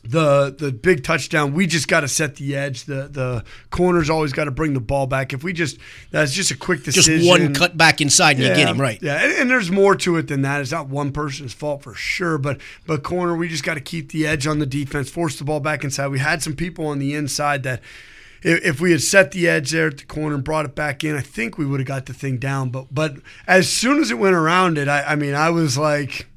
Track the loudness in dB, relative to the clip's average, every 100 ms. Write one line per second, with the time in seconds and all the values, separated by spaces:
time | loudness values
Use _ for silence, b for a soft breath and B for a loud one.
0 | 0 2 4 4 2 -2 -6 0 2 2
1 | 2 -2 0 0 0 0 0 0 2 0
2 | 2 -2 -2 -4 -6 -4 -6 -8 -8 -8
3 | -8 -6 -4 -4 -8 B B 0 4 4
4 | 2 0 0 -2 -4 -2 -2 -2 -2 -2
5 | 0 -2 -4 -6 -6 -4 -4 -4 B B
6 | B 0 0 0 -2 -2 -2 -2 2 4
7 | 4 6 6 6 4 2 0 4 4 4
8 | 2 4 4 4 2 4 2 2 -2 -2
9 | -4 0 0 0 2 0 2 4 4 4
10 | 2 0 -2 -2 -2 -2 -4 -8 -6 -6
11 | -4 -4 -8 -8 -12 -8 -6 -6 -10 -10
12 | -6 -2 -2 -2 -2 -6 B B -6 -4
13 | -2 -2 0 -2 -4 -4 -4 -6 -6 -10
14 | -6 -2 -2 0 0 0 -2 -4 -4 -4
15 | -4 -4 -4 -4 -4 -2 -2 -4 -4 -4
16 | -4 -2 -2 -2 -4 -6 -6 -4 -6 -4
17 | -4 -4 -4 -2 -2 -2 -4 -8 B B
18 | B B B B 0 2 2 2 4 4
19 | 6 6 4 2 2 2 0 0 0 -4
20 | -10 -6 -4 -4 -2 -4 -4 -4 -6 -4
21 | -4 -4 -6 -6 -6 -4 -2 -2 -4 -6
22 | -8 -8 -6 -4 -4 -4 -4 -8 -8 -4
23 | -4 -6 B B 4 4 4 0 2 2
24 | 2 2 2 4 4 4 4 2 0 0
25 | 0 -2 0 0 2 2 0 0 0 0
26 | -2 -10 -14